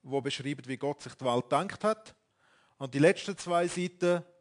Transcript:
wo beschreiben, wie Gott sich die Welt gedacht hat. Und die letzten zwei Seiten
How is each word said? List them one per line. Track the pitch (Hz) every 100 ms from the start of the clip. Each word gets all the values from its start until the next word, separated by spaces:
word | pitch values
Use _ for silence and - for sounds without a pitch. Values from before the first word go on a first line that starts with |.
wo | 135 135
beschreiben, | 135 - 135 143 123
wie | 127
Gott | 139 147
sich | 127
die | -
Welt | 131 120
gedacht | - 143 190 -
hat. | 214 214 - _ _ _ _ _ _ _
Und | 139
die | 139
letzten | 160 196 - 185
zwei | 175 170 175
Seiten | 175 180 180 180 175 170 _